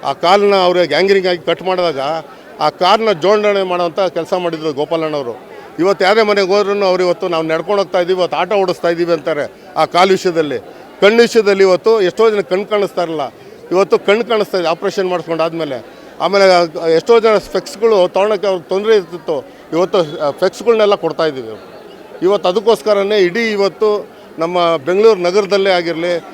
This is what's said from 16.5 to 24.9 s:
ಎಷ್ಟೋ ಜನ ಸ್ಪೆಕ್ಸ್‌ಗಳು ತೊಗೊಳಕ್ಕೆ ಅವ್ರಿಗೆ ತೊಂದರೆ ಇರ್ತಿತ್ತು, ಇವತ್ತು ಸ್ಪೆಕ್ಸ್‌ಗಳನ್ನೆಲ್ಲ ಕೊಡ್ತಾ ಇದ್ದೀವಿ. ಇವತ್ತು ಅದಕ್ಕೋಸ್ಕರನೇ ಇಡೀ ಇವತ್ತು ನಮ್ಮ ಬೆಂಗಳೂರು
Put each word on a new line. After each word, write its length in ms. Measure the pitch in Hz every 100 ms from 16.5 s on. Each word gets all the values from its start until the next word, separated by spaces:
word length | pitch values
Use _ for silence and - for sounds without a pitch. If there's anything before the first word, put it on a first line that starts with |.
| 180 175 165 165 165
ಎಷ್ಟೋ 140 | 165 233
ಜನ 180 | 220 208 -
ಸ್ಪೆಕ್ಸ್‌ಗಳು 500 | 190 180 196 226 208 180 185
ತೊಗೊಳಕ್ಕೆ 320 | 208 208 202
ಅವ್ರಿಗೆ 220 | 185 151
ತೊಂದರೆ 220 | 185 208 214
ಇರ್ತಿತ್ತು, 380 | 170 170 - 147 - - - 160
ಇವತ್ತು 240 | 180 202 160 156 151 139
ಸ್ಪೆಕ್ಸ್‌ಗಳನ್ನೆಲ್ಲ 600 | 185 - 208 226 208 202
ಕೊಡ್ತಾ 300 | 165 151 160
ಇದ್ದೀವಿ. 260 | 135 113 107 - - - - - - 175
ಇವತ್ತು 240 | 202 180
ಅದಕ್ಕೋಸ್ಕರನೇ 680 | 185 214 214 214 208 196 214 180
ಇಡೀ 160 | 190 233 208
ಇವತ್ತು 320 | 196 - 214 208 - - - -
ನಮ್ಮ 140 | 165 180 170 165
ಬೆಂಗಳೂರು 320 | 135